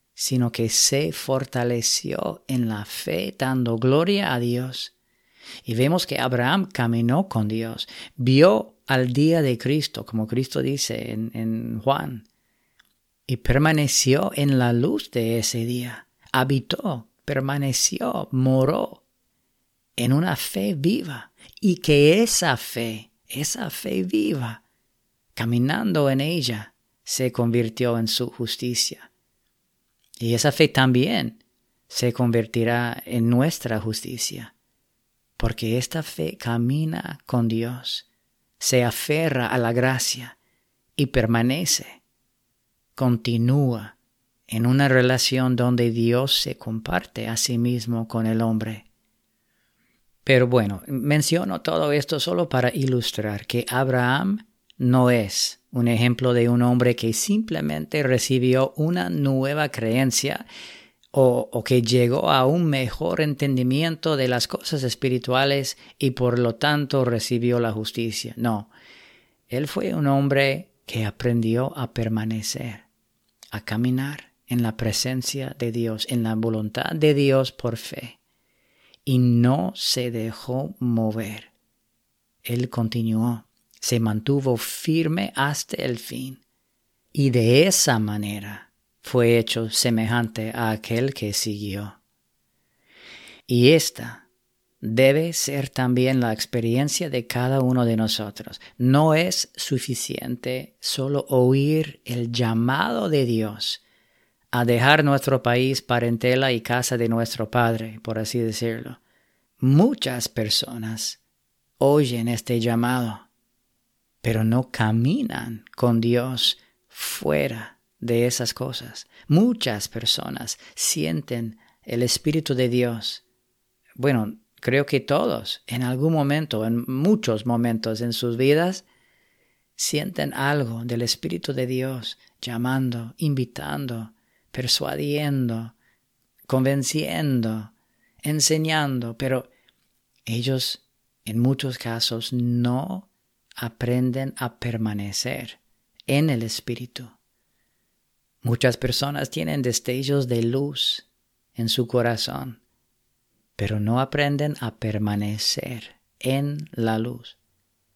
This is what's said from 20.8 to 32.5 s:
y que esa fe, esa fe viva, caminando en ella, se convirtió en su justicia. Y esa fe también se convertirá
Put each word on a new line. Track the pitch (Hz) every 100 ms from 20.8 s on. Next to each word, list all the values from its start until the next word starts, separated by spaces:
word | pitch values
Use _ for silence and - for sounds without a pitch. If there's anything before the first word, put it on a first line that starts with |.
| 160 247 160 123 - _ - -
y | 202 175
que | - 147 147 196
esa | 233 - 170 120
fe, | - 120 117 110 - _ -
esa | 135 147 - 143
fe | - - -
viva, | - 107 104 143 117 113 _ _ _ _ _ _ _
caminando | - 117 120 131 208 220 165 139
en | 135
ella, | 151 170 123 107 - _ _ _
se | - - 127
convirtió | 123 117 120 113 113 120 117
en | 113
su | - 120
justicia. | - 117 - 123 117 - 131 - _ _ _ _ _ _ _ _ _ _ -
Y | 117
esa | 120 147
fe | - 147
también | 135 131 123 139 98 64 - _ _ _ _ -
se | - 123
convertirá | 120 120 117 113